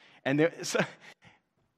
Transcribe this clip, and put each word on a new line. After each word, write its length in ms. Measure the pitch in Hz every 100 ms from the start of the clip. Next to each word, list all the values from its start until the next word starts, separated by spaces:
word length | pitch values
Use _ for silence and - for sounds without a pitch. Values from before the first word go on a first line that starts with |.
| - - 131
And 120 | 143
there, 140 | 165 -
so, 180 | - - - - - - - _ _ _ _